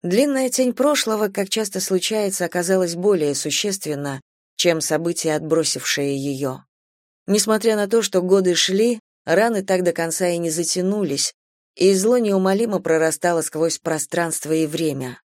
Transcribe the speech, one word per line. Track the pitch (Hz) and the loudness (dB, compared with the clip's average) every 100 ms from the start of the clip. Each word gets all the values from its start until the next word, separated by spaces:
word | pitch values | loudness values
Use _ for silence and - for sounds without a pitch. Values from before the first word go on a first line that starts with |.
Длинная | 180 190 285 269 262 | 0 2 2 2 0
тень | 247 254 | 2 0
прошлого, | 240 294 294 - 220 208 | 2 2 2 0 0 -2
как | 202 196 | -2 -4
часто | 220 214 190 | -2 -4 -4
случается, | - 190 - 220 202 185 175 | -2 -2 0 -2 -2 -2 -4
оказалась | 180 170 190 180 170 | -2 0 0 0 0
более | 190 190 147 139 | 0 2 0 -2
существенна, | 156 143 208 196 - 143 143 135 _ _ _ - | -4 -2 -2 -4 -6 -6 -6 -8 _ _ _ 0
чем | 175 160 | 2 2
события, | 156 156 170 175 160 151 | 0 -2 -2 -2 -2 -2
отбросившие | 156 160 151 - - - 143 139 | 0 0 0 -4 -4 -2 -2 -2
ее. | 139 131 135 131 _ _ _ _ _ _ - | -4 -4 -4 -6 _ _ _ _ _ _ 0
Несмотря | 208 208 214 226 214 | 0 2 2 2 2
на | 202 | 2
то, | 233 | 2
что | 202 185 | 2 0
годы | 180 196 185 170 | 4 4 4 2
шли, | - 190 226 226 _ _ - | 2 2 2 0 _ _ 0
раны | 170 226 214 | 2 4 0
так | 190 185 | 0 0
до | 180 | 2
конца | 170 165 160 180 | 0 -4 -2 -2
и | 175 | 0
не | 170 | -2
затянулись, | 160 165 185 185 208 180 139 - - _ _ _ - | -2 -2 -2 0 0 -2 -2 -4 -6 _ _ _ 2
и | 185 | 4
зло | 190 202 247 | 4 4 2
неумолимо | 220 196 190 190 233 190 | 2 2 2 2 0 -2
прорастало | 165 160 160 156 175 170 | 0 2 2 0 0 0
сквозь | 156 156 165 160 | -2 -2 -2 -2
пространство | - 156 - - 170 156 147 | -4 -4 -4 -4 -4 -4 -2
и | 160 156 | 0 0
время. | 160 160 139 127 123 | -2 -4 -4 -8 -12